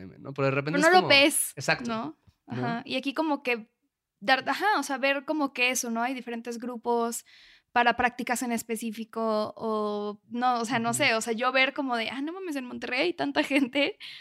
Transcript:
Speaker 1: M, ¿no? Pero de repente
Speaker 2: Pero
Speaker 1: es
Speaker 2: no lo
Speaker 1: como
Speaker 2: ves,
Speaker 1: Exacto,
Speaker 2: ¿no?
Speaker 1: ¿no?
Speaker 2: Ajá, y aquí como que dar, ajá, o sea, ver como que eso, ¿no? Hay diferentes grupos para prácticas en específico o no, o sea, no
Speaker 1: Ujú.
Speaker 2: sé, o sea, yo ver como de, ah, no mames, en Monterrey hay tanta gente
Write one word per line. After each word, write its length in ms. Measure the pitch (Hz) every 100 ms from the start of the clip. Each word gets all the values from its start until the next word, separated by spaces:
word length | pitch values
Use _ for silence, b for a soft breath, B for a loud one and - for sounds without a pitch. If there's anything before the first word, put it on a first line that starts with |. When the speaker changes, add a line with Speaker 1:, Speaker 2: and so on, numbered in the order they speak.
Speaker 1:
M, 180 | 92 -
¿no? 140 | -
Pero 140 | 139 135
de 40 |
repente 280 | 135 143 285
Speaker 2:
Pero 0 |
Speaker 1:
es 80 | 311
Speaker 2:
no 20 |
lo 120 | 359
Speaker 1:
como 40 | 339
Speaker 2:
ves, 500 | 285 285 - - -
Speaker 1:
Exacto, 360 | 143 160 240
Speaker 2:
¿no? 260 | 220 254 311 _ _ -
Speaker 1:
¿no? 320 | 220 247 233
Speaker 2:
Ajá, 20 | -
y 100 | 254
aquí 180 | 262
como 280 | 254 320 285
que 280 | 285 240 220 _ _ _ _ _
dar, 280 | 202 - -
ajá, 180 | 175 381 403
o 40 |
sea, 160 | 277 269
ver 260 | 269 277
como 280 | 277 311 277
que 180 | - 247
eso, 200 | 254 240
¿no? 120 | 226
Hay 120 | 240
diferentes 440 | 262 240 233 233 240
grupos 680 | 240 247 240 240 233 226 - b b b b
para 240 | 240 240 233
prácticas 460 | 247 247 226 240
en 100 | 247
específico 1000 | 233 - 226 233 214 220 - 226 214 214 -
o 640 | 226 214 208 208 208 208 _
no, 320 | 233 247 247
o 40 |
sea, 140 | 226 240
no 140 | 226
Speaker 1:
Ujú. 20 |
Speaker 2:
sé, 200 | 233 285
o 60 | 226
sea, 120 | 226
yo 180 | 220 247
ver 220 | 262 262
como 220 | 269 269 240
de, 140 | 220
ah, 120 | 233
no 100 | 285
mames, 240 | 359 381 285
en 100 | 247
Monterrey 340 | 240 240 247
hay 120 | 339
tanta 280 | 339 285 277
gente 540 | 302 269 262 285 285 427 B B